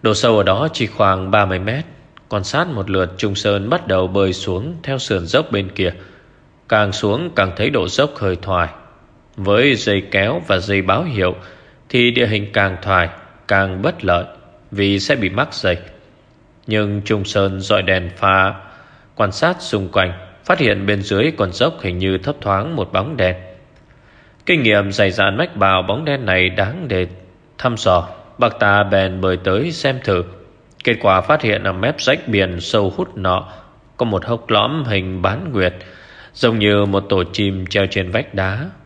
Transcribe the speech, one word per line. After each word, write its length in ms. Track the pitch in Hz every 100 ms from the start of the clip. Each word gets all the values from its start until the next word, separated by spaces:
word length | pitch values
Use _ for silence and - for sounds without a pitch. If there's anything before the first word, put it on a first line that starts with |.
Độ 120 | 113
sâu 220 | 104 120 110
ở 60 |
đó 260 | 95 95 160
chỉ 140 | - 104
khoảng 440 | - 101 95 95
ba 160 | 104 98
mươi 120 | 92
mét. 260 | 101 127 165 - - - _
Quan 160 | 104
sát 240 | 95 139 175
một 220 | 123 98
lượt, 240 | 95 90 92
Trung 160 | 107
Sơn 360 | 98 107 101 101
bắt 160 | - -
đầu 200 | 95 92
bơi 260 | 95 95
xuống 420 | 90 - 90 135 170
theo 160 | - 135
sườn 280 | - 98 85
dốc 260 | 131 160
bên 160 | 104 95
kia. 240 | - 90 - - - _ _ _ _ _
Càng 240 | 110 104
xuống 380 | 98 104 113 170 -
càng 160 | 95 87
thấy 140 | 110
độ 180 | 135 90
dốc 280 | - 143 -
hơi 200 | 101 90
thoải. 260 | 92 90 82 - - - _ _ _ -
Với 380 | 95 104 143
dây 280 | 113 - 101 92
kéo 320 | 98 101 165 165
và 120 | 92
dây 240 | 98 101
báo 220 | 92 104
hiệu 300 | 175 113 90 - - - - _ _
thì 220 | 127 123
địa 160 | 123 113
hình 240 | 107 101
càng 240 | 107 98 90
thoải, 260 | 101 95 85 - - - -
càng 340 | 98 98 92
bất 220 | 127 175
lợi, 200 | 95 87 87 - - - -
vì 280 | 101 98 98
sẽ 180 | - 143
bị 120 | 98
mắc 260 | 98 147
dây. 220 | - 95 85 - - _ _ _ _ _ _ -
Nhưng 360 | 107 104 101
Trung 200 | 101 107
Sơn 360 | 92 104 98 95
dọi 220 | 95 104
đèn 280 | 98 92 87 92
pha 380 | 98 95 95 98 - - - - _
quan 180 | - 104
sát 240 | 98 160 180
xung 280 | - 104 95
quanh, 240 | 104 92 87 - -
phát 140 | - 185
hiện 280 | 127 98 98
bên 160 | 101
dưới 300 | 98 101 143 156
con 160 | 98
dốc 280 | 90 120 165
hình 180 | 98 90
như 200 | 95 92
thấp 160 | 139 147
thoáng 360 | 104 98 131 160
một 160 | 92
bóng 240 | 95 110 156
đèn. 200 | 92 90 - - - _ _ _ _ _ _ _ -
Kinh 160 | 170
nghiệm 300 | 117 104 98
dày 180 | 95 98
dạn 260 | 95 101 101
mách 200 | 175 -
bảo 260 | 98 95
bóng 220 | 85 110
đen 220 | 156 139 110
này 220 | 92 92
đáng 400 | 92 95 160 156
để 180 | 92 90 - - _ _ -
thăm 180 | 127 113
dò, 320 | - 90 85 - - -
bác 200 | 120 -
ta 240 | 104 101
bèn 380 | 101 98 95 92
bơi 160 | 92 92
tới 360 | 95 98 160
xem 260 | 160 139 127
thử. 200 | 117 92 87 - - _ _ _
Kết 120 | - 117
quả 200 | 104 95
phát 220 | 90 151
hiện 220 | 113 101
ở 80 | 98
mép 280 | 92 113 156
rãnh 180 | - 151 -
biển 340 | 104 95 87
sâu 320 | - 113 98 -
hút 200 | 185 -
nọ 360 | 92 90 - - - - _ -
có 100 | 120
một 180 | 98
hốc 260 | - 117 -
lõm 340 | 107 110 156
hình 380 | 127 101 92 92
bán 300 | 92 113 180
nguyệt, 220 | 113 92 - - - - - -
giống 260 | - 123 113
như 260 | 104 104
một 160 | 101 98 98
tổ 160 | 98 90
chim 340 | 95 101 95 92
treo 200 | 104 95
trên 240 | 101 90
vách 240 | 104 147
đá. 360 | 95 95 104 170 -